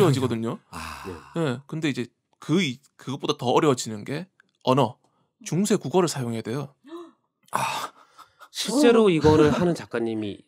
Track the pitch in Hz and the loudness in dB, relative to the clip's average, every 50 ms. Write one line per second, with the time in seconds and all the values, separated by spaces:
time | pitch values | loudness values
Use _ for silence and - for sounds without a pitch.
0 | 202 165 131 123 131 120 117 113 113 113 147 - _ _ - - - - - - | 4 4 4 2 0 -2 -2 -2 -4 -6 -8 -8 _ _ -16 -14 -14 -14 -14 -14
1 | - 98 90 - - - - 170 160 143 120 127 139 - 156 160 160 151 123 127 | -14 -14 -14 -14 -16 -12 -6 -4 -2 -2 -4 -6 -8 -10 -10 -4 -4 -2 -2 -2
2 | 117 - _ _ _ _ _ _ - - 151 196 185 143 120 - _ _ _ _ | -6 -10 _ _ _ _ _ _ -6 -2 0 0 0 -2 -4 -8 _ _ _ _
3 | - - 131 - - 160 147 - 127 120 - 160 160 151 131 123 - 117 110 104 | -10 -10 -10 -8 -4 -4 -4 -2 0 2 2 4 4 4 2 2 -2 -8 -8 -10
4 | - - 135 156 185 - _ _ _ _ _ _ - 127 127 139 131 107 - _ | -8 -8 -8 -8 -8 -10 _ _ _ _ _ _ 2 2 4 4 4 2 0 _
5 | _ _ _ _ _ _ _ _ - - 147 170 208 202 220 165 - 135 127 190 | _ _ _ _ _ _ _ _ -10 -4 -2 0 2 2 2 0 0 0 2 2
6 | 180 151 - 139 123 117 117 113 110 107 117 147 143 143 _ _ _ 277 330 349 | 2 2 0 -4 -6 -4 -6 -6 -6 -6 -6 -6 -8 -10 _ _ _ -20 -20 -20
7 | 349 302 _ _ _ _ _ _ _ - - - - - - - - - _ _ | -20 -20 _ _ _ _ _ _ _ -8 -6 -4 -4 -4 -6 -8 -10 -12 _ _
8 | _ _ _ _ - _ _ _ - - - - - - 226 277 302 240 233 226 | _ _ _ _ -20 _ _ _ -20 -16 -10 -8 -6 -2 0 2 4 4 4 6
9 | 220 196 170 156 147 151 156 156 151 147 - - 180 175 165 - - - - 120 | 4 4 2 4 4 4 6 6 6 4 4 2 0 0 0 -2 -6 -6 -6 -4
10 | 113 113 113 110 107 101 92 - - | -4 -4 -4 -4 -6 -8 -8 -12 -16